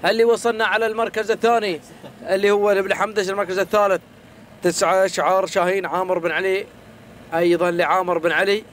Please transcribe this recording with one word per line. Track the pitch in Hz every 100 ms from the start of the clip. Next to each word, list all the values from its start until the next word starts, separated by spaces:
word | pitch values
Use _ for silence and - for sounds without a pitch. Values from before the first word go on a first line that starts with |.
اللي | - 226
وصلنا | 233 226 233 220
على | 220 208 220
المركز | 220 220 214 208
الثاني | 220 226 233 214 156 - - 143 - -
اللي | 196 202
هو | 202 202
ابن | 196 196
حمدش، | 196 202 214 190
المركز | 196 180 185
الثالث | 190 214 202 180 - - - - - -
تسعة | 180 165 170 190 190
شعار | 180 156 190 190
شاهين | 190 175 196 175
عامر | 170 185 180
بن | 165
علي | 160 190 190 - - - - - - -
أيضًا | 165 175 170 180
لعامر | 175 160 180 180 170
بن | 170
علي | 156 196 202 214